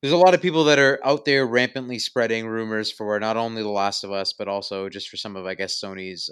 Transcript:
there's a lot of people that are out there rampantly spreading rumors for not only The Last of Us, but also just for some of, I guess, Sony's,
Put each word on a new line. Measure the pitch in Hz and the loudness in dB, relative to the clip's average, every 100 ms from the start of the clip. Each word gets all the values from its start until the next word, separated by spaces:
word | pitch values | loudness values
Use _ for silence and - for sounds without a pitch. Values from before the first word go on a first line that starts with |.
there's | 139 | 2
a | 170 | 6
lot | 185 | 8
of | 180 | 6
people | 180 160 | 2 2
that | 151 143 | 6 6
are | 139 139 135 | 6 4 2
out | 143 147 | 0 2
there | 139 123 | 2 2
rampantly | 120 127 139 127 120 | 2 2 -2 -8 -6
spreading | - - 113 113 113 | -4 -2 0 0 -2
rumors | 110 110 110 107 | -6 -4 -4 -4
for | - 104 104 | -6 -4 -2
not | 107 110 | 0 -2
only | 117 113 | -2 -4
The | 104 | -4
Last | 101 101 - | 0 0 -2
of | 98 | -6
Us, | 98 95 | -4 -4
but | - 101 | -6 -6
also | 101 98 98 98 | -6 -6 -8 -8
just | 98 - | -10 -12
for | - | -12
some | 107 98 | -10 -10
of, | 92 | -8
I | |
guess, | 92 95 - | -6 -6 -6
Sony's, | 101 95 92 87 - | -8 -10 -12 -10 -12